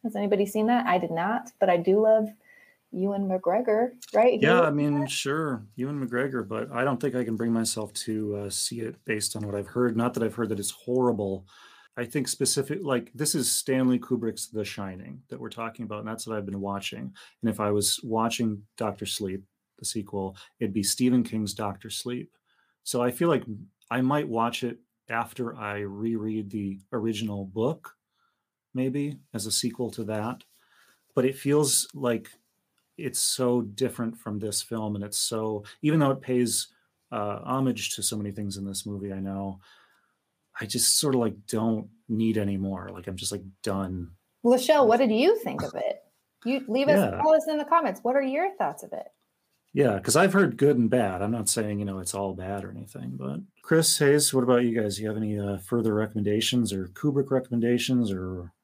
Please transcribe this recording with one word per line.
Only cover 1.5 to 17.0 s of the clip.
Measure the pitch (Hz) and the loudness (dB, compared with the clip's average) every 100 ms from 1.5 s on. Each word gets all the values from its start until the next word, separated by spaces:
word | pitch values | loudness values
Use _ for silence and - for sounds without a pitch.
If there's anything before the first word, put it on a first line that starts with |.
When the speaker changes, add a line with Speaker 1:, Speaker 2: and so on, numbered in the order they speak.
| _ | _
Speaker 1:
but | 190 | 4
I | 175 | 4
do | 170 202 | 6 6
love | 214 220 214 208 _ - _ _ _ | 8 6 4 -6 _ -20 _ _ _
Ewan | 185 196 196 196 | -2 -2 0 0
McGregor, | 185 175 202 247 214 240 - - | 0 2 2 2 2 2 -4 -2
right? | 208 240 - | 4 4 6
He | 139 | 6
Speaker 2:
Yeah, | 180 | 6
Speaker 1:
was | 160 | 6
Speaker 2:
I | |
mean, | 147 147 143 | 4 2 2
Speaker 1:
that. | 139 | 0
Speaker 2:
sure, | - 135 151 156 120 101 | -2 -2 -2 -2 -4 -8
Ewan | - 131 147 127 | -8 -6 -4 -4
McGregor, | 123 135 127 104 | -2 -2 -2 -4
but | 110 117 | -4 -4
I | 123 | 0
don't | 135 127 | 0 0
think | 143 123 | -2 -2
I | |
can | 117 110 | -2 -2
bring | 117 | 0
myself | 113 110 - 104 | 2 0 -2 -6
to, | - - 107 107 101 | -8 -4 -4 -2 -4
uh, | 101 | -6
see | - - 117 | -4 -6 -6
it | 110 - | -8 -10
based | - 107 104 | -4 -4 -2
on | 110 104 | -4 -4
what | 101 | -4
I've | 101 | -4
heard. | 123 123 117 | 2 2 4
Not | 120 | 0
that | 120 | 2
I've | 113 | -2
heard | 110 110 | 0 -4
that | 101 | -2
it's | 98 | -6
horrible. | - - 127 123 107 101 95 95 - - - _ - | -8 -2 2 2 2 -2 -4 -8 -20 -20 -20 _ -10
I | |
think | 120 151 123 | -4 -2 -2
specific, | - 131 - 135 156 | -2 0 0 -2 -4
like, | 165 127 117 | 0 -2 -2
this | 120 151 | -4 -2
is | 165 123 | 0 0
Stanley | - - 131 127 123 | -2 0 2 4 2
Kubrick's | 120 120 113 107 - | 0 -2 -2 -4 -8
The | 107 | -6
Shining | 101 - 98 92 - 135 _ | -6 -6 -8 -10 -14 -16 _
that | 120 | -12
we're | 113 | -10
talking | 117 113 113 | -8 -8 -8
about, | 110 107 | -8 -8
and | 110 | -8
that's | 110 - | -8 -6
what | 110 | -6
I've | 98 | -4
been | 98 | -6
watching. | 98 98 - 113 | -4 -4 -6 -10